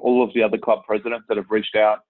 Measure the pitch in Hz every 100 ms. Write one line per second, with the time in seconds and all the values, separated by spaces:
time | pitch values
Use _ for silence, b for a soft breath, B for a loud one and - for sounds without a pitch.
0 | 123 123 117 117 110 113 117 107 - 107
1 | 113 117 - 104 95 107 104 110 107 107
2 | -